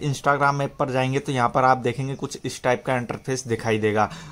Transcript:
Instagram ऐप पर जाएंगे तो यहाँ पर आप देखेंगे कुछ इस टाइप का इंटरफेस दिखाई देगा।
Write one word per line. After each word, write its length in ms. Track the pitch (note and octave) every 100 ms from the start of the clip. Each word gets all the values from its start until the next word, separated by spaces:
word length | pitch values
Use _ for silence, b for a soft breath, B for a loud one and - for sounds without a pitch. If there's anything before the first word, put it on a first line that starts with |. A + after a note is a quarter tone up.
| D3+
Instagram 560 | C3 C#3+ C#3+ C#3+ C#3+
ऐप 140 | C#3 -
पर 100 | C3+
जाएंगे 300 | B2+ C3 C3+
तो 120 | C#3
यहाँ 180 | C3 A#2+
पर 140 | C#3
आप 140 | C3 B2+
देखेंगे 380 | A#2+ A#2+ C3+ C3+
कुछ 220 | C3+ - C3
इस 160 | -
टाइप 200 | C3 B2 -
का 100 | B2+
इंटरफेस 500 | A#2 - - C3 A#2
दिखाई 300 | A2+ A#2 G#2+
देगा। 320 | G#2+ G#2 G2+ B B